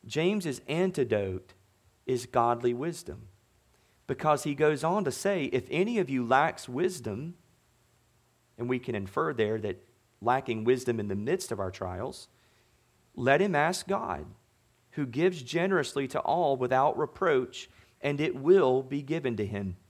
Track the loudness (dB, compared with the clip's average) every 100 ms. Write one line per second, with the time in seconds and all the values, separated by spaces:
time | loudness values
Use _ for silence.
0 | -4 0 2 0 -2 -6 -4 0 0 0
1 | 0 2 0 -4 -10 -20 _ _ _ _
2 | -4 -4 0 2 2 2 0 0 -4 -8
3 | -12 -14 -16 _ _ _ _ _ _ _
4 | -8 -2 2 2 0 2 2 4 0 0
5 | -2 0 0 0 0 -2 0 0 0 0
6 | 0 -2 4 4 4 -2 -10 -4 -2 -4
7 | -8 -8 -8 -12 _ _ _ _ _ _
8 | _ _ _ _ _ -10 -4 -4 -2 -6
9 | -4 -2 -2 0 0 0 -4 -8 _ _
10 | _ _ 0 0 0 -2 2 2 0 -2
11 | -2 -4 -2 -4 -4 -6 -6 -6 -8 -6
12 | -8 -10 -20 _ _ _ _ _ _ _
13 | _ -2 4 4 4 2 2 0 -4 -4
14 | -2 -6 -10 -18 _ _ _ _ _ -6
15 | -4 2 0 0 -6 -2 2 2 0 -2
16 | -2 -2 0 2 2 2 2 4 4 2
17 | -4 0 2 2 0 -10 -16 -20 _ _
18 | -4 0 -2 0 6 8 8 4 0 -6
19 | -4 -2 -2 -2 -2 -4 -6 -8